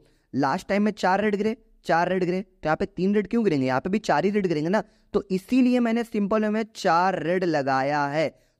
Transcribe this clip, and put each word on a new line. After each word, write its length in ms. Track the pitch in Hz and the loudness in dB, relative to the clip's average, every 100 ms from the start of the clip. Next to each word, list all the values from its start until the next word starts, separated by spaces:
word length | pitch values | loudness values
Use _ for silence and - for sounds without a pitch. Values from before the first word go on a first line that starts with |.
| _ _ _ | _ _ _
लास्ट 340 | 123 139 175 - | -2 -2 -2 -2
टाइम 160 | 202 | 0
में 80 | 208 | 0
चार 300 | 208 185 196 | 0 0 2
रेड 140 | 214 202 | 0 0
गिरे, 200 | 214 233 _ _ - | -2 -4 _ _ -2
चार 240 | 165 175 | 0 2
रेड 140 | 185 | 0
गिरे, 180 | 175 185 | 0 -2
तो 240 | 190 _ 151 | -6 _ -4
यहाँ 100 | 156 | -2
पे 80 | 190 | -2
तीन 260 | - 185 208 | -2 0 0
रेड 120 | 185 | 0
क्यों 160 | 233 | 0
गिरेंगे, 220 | 208 147 131 | 2 2 0
यहाँ 160 | 131 | -2
पे 80 | 185 | -2
भी 100 | 208 | -2
चार 260 | - 151 185 | 0 0 2
ही 60 | |
रेड 160 | 208 190 | 0 0
गिरेंगे 220 | 156 160 | -2 0
ना। 140 | 208 - _ _ | -2 -2 _ _
तो 100 | - - | -4 -2
इसीलिए 480 | 185 - 254 247 247 | -4 0 2 4 2
मैंने 240 | 233 233 | 0 -2
सिंपल 460 | 233 214 196 220 214 | -2 -4 0 0 0
में 140 | 214 214 - | -2 -6 -2
चार 460 | 185 165 185 180 | 2 2 2 0
रेड 200 | 151 185 | -2 0
लगाया 640 | 185 151 135 135 139 147 143 | 0 0 0 0 0 0 -2
है। 200 | 151 147 - _ | -2 -2 -6 _